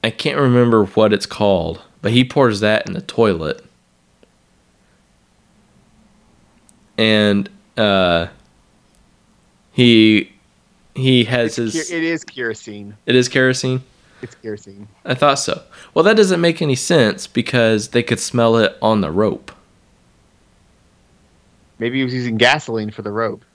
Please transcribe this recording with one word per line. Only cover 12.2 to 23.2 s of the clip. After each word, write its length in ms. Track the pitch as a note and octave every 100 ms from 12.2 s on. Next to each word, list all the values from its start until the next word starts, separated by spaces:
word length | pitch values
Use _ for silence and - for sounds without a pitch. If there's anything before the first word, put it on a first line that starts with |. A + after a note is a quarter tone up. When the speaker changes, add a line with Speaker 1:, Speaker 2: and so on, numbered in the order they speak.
Speaker 2:
kerosene. 720 | - C3 A#2+ A2 - G#2 G2+ G#2+ -
Speaker 1:
It 100 | B2
is 120 | B2
kerosene? 540 | C3+ C3 B2+ C3 B2+ C3 _ _ _
Speaker 2:
It's 100 | A#2
kerosene. 540 | - A2+ G#2 - G2 G#2 _ -
Speaker 1:
I 80 |
thought 220 | C3 D3 C#3
so. 240 | - - - - -
Well, 80 | - F3+
that 120 | A3
doesn't 240 | G3 F3
make 180 | E3+ E3
any 140 | D#3
sense 540 | B2+ - E3+ A2 G2 -
because 600 | - A2 B2 A2+ A2 G#2+
they 120 | A#2+
could 180 | A#2 A2+
smell 380 | - B2 A#2 A2+
it 180 | G#2+ -
on 200 | A2 G#2+
the 100 | E2
rope. 400 | F2 G#2+ - - - _ _ _ _ _ _ _ _ _ _ _ _ _ _ _ _ _ _ _ _ _ _
Speaker 2:
Maybe 220 | A#2 C3
he 40 |
was 120 | C3 B2+
using 200 | A#2+ A2
gasoline 520 | A#2+ D3 C#3 A2+ G#2+
for 140 | G#2+
the 80 | G#2
rope. 340 | G#2